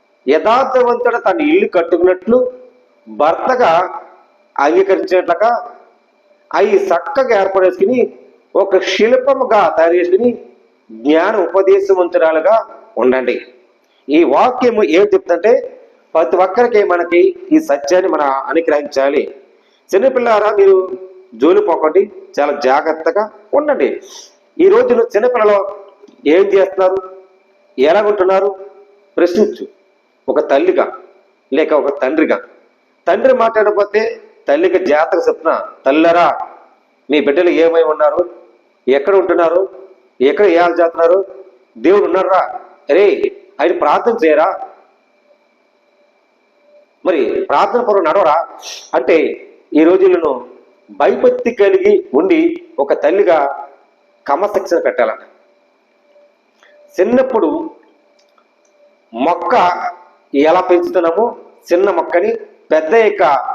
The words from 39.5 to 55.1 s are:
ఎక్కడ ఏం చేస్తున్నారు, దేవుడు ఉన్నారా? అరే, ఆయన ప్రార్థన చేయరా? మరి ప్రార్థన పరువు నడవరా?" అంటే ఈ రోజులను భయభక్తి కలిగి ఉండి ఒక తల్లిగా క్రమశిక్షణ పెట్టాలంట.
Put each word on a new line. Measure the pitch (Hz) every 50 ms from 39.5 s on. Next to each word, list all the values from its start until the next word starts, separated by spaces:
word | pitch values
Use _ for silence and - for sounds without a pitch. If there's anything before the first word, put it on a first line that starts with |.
| 170 180 196 - - - - - - _ _ _ _ -
ఎక్కడ | 123 143 143 202 208
ఏం | 190 165 170 175 170
చేస్తున్నారు, | 165 175 170 170 165 165 170 165 180 196 190 - - - - - _ _ _ _ - 113
దేవుడు | 117 165 196 208 -
ఉన్నారా? | - 175 190 185 180 190 175 135 - - - - - - _ _ -
అరే, | 143 185 208 185 - - - - - - - _ _ -
ఆయన | 151 175 180 175
ప్రార్థన | 151 147 170 190 190 233 226 - 160
చేయరా? | 156 151 151 165 190 180 - - - - _ _ _ _ _ _ _ _ _ _ _ _ _ _ _ _ _ _ _ _ _ _ _ _ _ _ _ _ _ _ _ _ _ _ _ _ _ _ _ _ _ _ _ _ _ -
మరి | 175 170 139 120 - - - - -
ప్రార్థన | 139 156 196 196 233 240
పరువు | - 208 202 196
నడవరా?" | 165 156 170 202 180 151 147 170 160 - - - - - - - - - -
అంటే | 170 - - 170 151 131 110 - - - - - _ _ - -
ఈ | 151 160
రోజులను | 170 185 190 190 185 180 170 165 151 131 123 123 - - - _ _ _ _ _ -
భయభక్తి | 104 - 143 196 240 - 262 247 247 - - 233 -
కలిగి | - 202 392 - - 185 208 - - - - -
ఉండి | 147 - - 165 156 160 - - - - - - -
ఒక | 143 - 147 -
తల్లిగా | - 151 185 202 202 175 165 151 139 139 - - - - - _ _ _ _ _ _ _ _ _ -
క్రమశిక్షణ | - 143 170 202 196 - 190 180 - 175 -
పెట్టాలంట. | - 123 - - 113 110